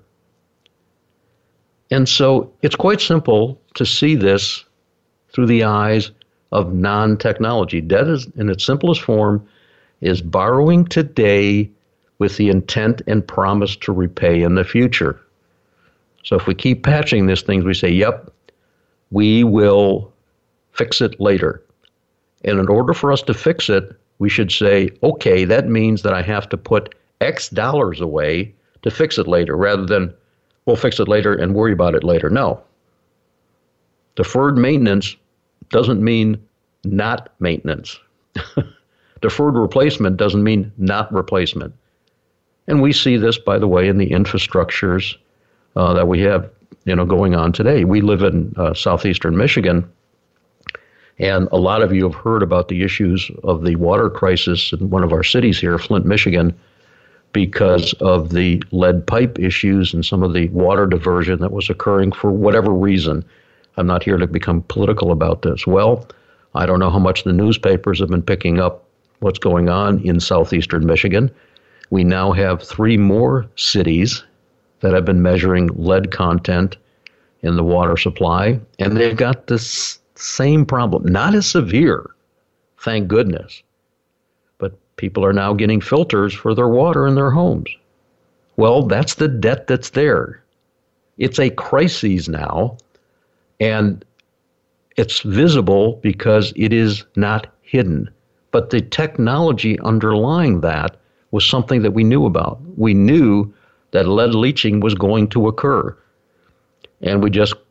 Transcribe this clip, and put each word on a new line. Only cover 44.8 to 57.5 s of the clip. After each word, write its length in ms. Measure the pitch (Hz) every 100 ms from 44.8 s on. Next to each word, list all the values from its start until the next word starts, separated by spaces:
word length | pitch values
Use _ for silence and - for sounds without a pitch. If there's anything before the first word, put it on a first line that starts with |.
| 95 90 - - _ _ _ _ _
uh, 200 | 92 90
that 120 | 90 87
we 140 | 87
have, 280 | 101 92 90 _ _ -
you 100 | 95
know, 120 | 90 87
going 280 | 92 95
on 180 | 85 82
today. 320 | 85 110 143
We 160 | 90 104
live 220 | 104 95
in, 300 | 98 87 - -
uh, 180 | 82
southeastern 640 | 85 98 87 101 87 - 87
Michigan, 540 | 143 117 92 87 87 _ _ _ _ _ _ _ - - _ _ _ -
and 300 | 98 95 90
a 60 | 92
lot 260 | 92 110
of 100 | 98
you 120 | 95
have 100 | 92
heard 280 | - 113 110
about 260 | 90 90 -
the 140 | 90
issues 480 | 95 - 92 92 - -
of 220 | 95 82
the 120 | 87 85
water 320 | 85 107 117
crisis 600 | - 95 90 90 87 -
in 180 | - 95
one 120 | 95
of 100 | 82
our 120 | 80
cities 340 | - 123 120 90
here, 200 | 87 82
Flint, 260 | - 101
Michigan, 500 | 90 107 101 87 85 - _ _ _ _ _ _ _
because 600 | 104 95